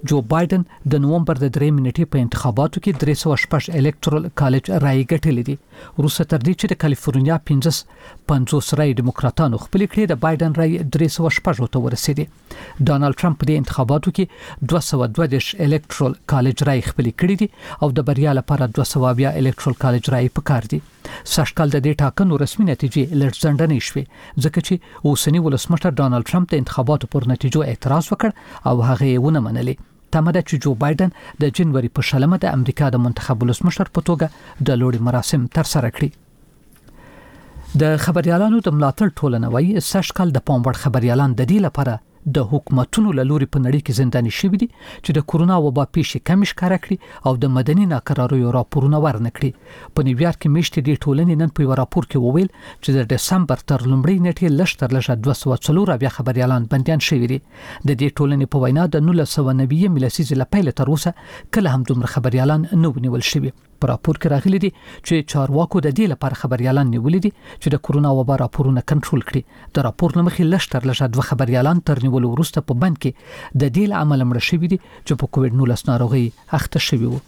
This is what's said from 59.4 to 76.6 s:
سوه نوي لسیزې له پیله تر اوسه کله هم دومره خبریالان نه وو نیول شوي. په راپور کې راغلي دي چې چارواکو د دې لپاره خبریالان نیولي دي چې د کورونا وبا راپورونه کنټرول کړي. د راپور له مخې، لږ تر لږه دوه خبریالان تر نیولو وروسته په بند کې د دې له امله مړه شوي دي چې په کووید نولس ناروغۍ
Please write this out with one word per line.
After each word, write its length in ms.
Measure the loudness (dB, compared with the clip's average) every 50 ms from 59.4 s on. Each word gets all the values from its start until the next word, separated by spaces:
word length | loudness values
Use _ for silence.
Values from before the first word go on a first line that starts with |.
سوه 160 | 0 2 2 2
نوي 240 | 2 2 2 2 2 2 2 2 0
لسیزې 340 | 0 -2 -2 -2 0 0 -2
له 100 | 0 0 0
پیله 200 | 0 2 0 0 0
تر 140 | 0 0 0
اوسه 180 | 0 0 -4 -6 -6 -16 -20 -20 -20 -14 -2
کله 240 | -2 0 2 2 0
هم 120 | 0 0 0
دومره 220 | -2 -2 -2 -2 -2
خبریالان 500 | -2 -2 0 0 2 2 2 2 0 0 0
نه 160 | 2 2 2 2
وو 180 | 0 -2 -2 -2
نیول 220 | -2 -2 -4 -2
شوي. 220 | -2 -2 -2 -4 -8 -10 _ _ _ _
په 80 | -2 -2
راپور 280 | -2 -2 -2 -2 -2 0
کې 120 | 0 0
راغلي 260 | 0 2 2 2 2 2 0
دي 40 | -2 -4 -6 -20 -20 -20 -16 -4
چې 180 | -2 -2 -2 -2 -2
چارواکو 480 | -2 -2 0 0 2 0 0 0 0 0 0
د 60 | 0 0
دې 160 | 2 0 0
لپاره 280 | 0 -2 -4 -6 -4 -4
خبریالان 500 | -4 -4 -2 0 0 2 2 2 2 2
نیولي 280 | 0 0 0 2 2 2 0
دي 60 | -2
چې 400 | -4 -4 -20 -20 -20 -4 -2 0 0
د 80 | 0 -2 0
کورونا 240 | 0 2 2 2 2 2
وبا 200 | 2 0 0 0
راپورونه 420 | 0 -2 0 0 2 2 2 0 0 0
کنټرول 340 | 0 0 0 0 -2 -2 -2 -2
کړي. 140 | -4 -4 -4 _ -20 -20 -20 -6 -4
د 100 | -2 -2 -2
راپور 280 | -2 0 0 2 2
له 60 | 2 0 2
مخې، 140 | 2 0 0 2
لږ 120 | 2 0 -2 -2 -4
تر 120 | -2 -2 -2
لږه 240 | 0 0 -2 0 0 -2
دوه 100 | -2 -2
خبریالان 520 | -2 -2 0 0 2 2 2 2 2 2 2 0
تر 120 | 0 0 0
نیولو 260 | 0 0 2 0 0
وروسته 320 | 0 0 -2 -2 -2 -4 -2 -2
په 100 | -2 0 0
بند 160 | 0 -2 -2
کې 100 | -4 -6 -6 -6 -18 -20 -20 -18 -18 -4 -2 0
د 140 | 0 2 2
دې 100 | 2 0 2
له 140 | 0 0 0
امله 240 | 2 2 2 2 0
مړه 180 | 0 -2 -2 0
شوي 240 | 0 0 0 0
دي 80 | -2 -2
چې 400 | -4 -10 -20 -20 -6 -4 -2 -2
په 60 | -2 -2 0
کووید 260 | 0 0 2 2 2
نولس 240 | 2 2 0 -2 0 -2
ناروغۍ 340 | 0 0 0 0 2 0 0 -2 -4 _ -10 -4 -4 -4